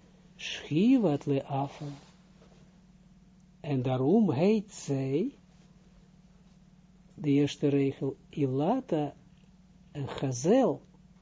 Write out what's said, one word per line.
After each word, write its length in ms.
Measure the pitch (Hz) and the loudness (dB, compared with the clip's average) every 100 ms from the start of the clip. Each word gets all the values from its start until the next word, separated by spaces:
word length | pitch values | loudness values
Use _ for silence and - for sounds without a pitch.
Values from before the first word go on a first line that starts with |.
| - - - - | -14 -20 -20 -16
schivat 880 | - - - 151 226 269 190 143 - | -12 -12 -2 2 4 4 4 0 0
le 180 | 139 - | -2 -2
afa. 460 | 135 139 - 147 143 - - - - - - - - - - - - - - - - | -4 -4 -8 -14 -14 -20 -20 -20 -20 -20 -20 -20 -20 -20 -20 -20 -20 -20 -20 -20 -12
En 200 | 151 135 | -4 -2
daarom 500 | 127 127 135 220 202 | -2 0 2 4 4
heet 420 | 127 185 220 202 | 2 2 2 -2
zij, 580 | - - 135 135 143 254 - - - - - - - - - - - - - - - - - - | -10 -6 -4 -2 -2 -2 -8 -20 -20 -20 -20 -20 -20 -20 -20 -20 -20 -20 -20 -20 -20 -20 -20 -20
de 160 | - 147 | -6 0
eerste 380 | 139 143 - 143 | 2 2 0 0
regel, 480 | 139 139 131 139 - - | 2 0 -2 -6 -6 -10
ilata, 840 | - 135 131 160 262 - 160 147 - - - - - - - - | -4 -2 0 0 -2 -2 -2 -2 -8 -20 -20 -20 -20 -20 -20 -14
een 160 | 147 131 | -10 -8
gazel, 760 | - 135 120 156 254 220 139 - - - - | -6 -6 -2 2 4 2 0 -10 -20 -20 -20